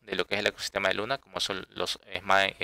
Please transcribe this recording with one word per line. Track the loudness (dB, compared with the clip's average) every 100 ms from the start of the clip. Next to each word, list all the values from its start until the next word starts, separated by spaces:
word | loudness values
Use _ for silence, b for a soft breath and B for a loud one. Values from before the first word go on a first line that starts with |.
de | -6
lo | -4
que | 0 0
es |
el | 0
ecosistema | -2 -4 0 2
de |
Luna, | 2 -2 -4
como | -6 -6
son | -4 -4 -8
los | -6 -4 -6 -8
Smi-, | -6 2 4 4 0